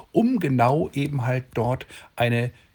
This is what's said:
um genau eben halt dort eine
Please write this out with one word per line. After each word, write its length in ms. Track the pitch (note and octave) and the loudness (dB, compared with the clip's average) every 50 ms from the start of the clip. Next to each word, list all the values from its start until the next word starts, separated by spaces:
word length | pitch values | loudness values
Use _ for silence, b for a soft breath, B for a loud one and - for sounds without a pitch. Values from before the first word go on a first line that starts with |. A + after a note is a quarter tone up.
| B B | B B
um 300 | - - A3+ B3 C4 G3+ | 0 2 2 2 2 0
genau 500 | F3 C#3+ C3 B2 A#2 B2 C#3 D#3+ F3+ - | 0 0 2 4 4 4 2 0 -2 -2
eben 320 | - C#3 C#3+ D3 C#3+ C3 A#2 | -4 -4 -4 -2 -2 -2 -2
halt 200 | B2 B2+ C3 B2+ - - | -2 -2 -2 -4 -6 -4
dort 320 | B2 A2 A#2+ C3 C3 - B B B B B B | -4 -2 -2 -2 -4 -8 B B B B B B
eine 340 | - A#2+ A#2 A#2 A#2 A#2+ B2 b b b b | -2 0 0 2 0 -2 -4 b b b b